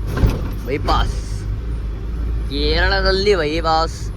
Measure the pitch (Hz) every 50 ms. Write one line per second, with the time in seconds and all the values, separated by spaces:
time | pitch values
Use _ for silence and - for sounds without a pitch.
0 | - - - - - - - - - - - - - - 139 151 - - 151 131
1 | 113 - - - - - - - - - - - - - - - - - - -
2 | - - - - - - - - - - 135 143 147 151 156 165 180 185 196 190
3 | 190 190 190 190 196 208 208 175 156 147 151 165 160 160 160 160 160 160 - -
4 | - - -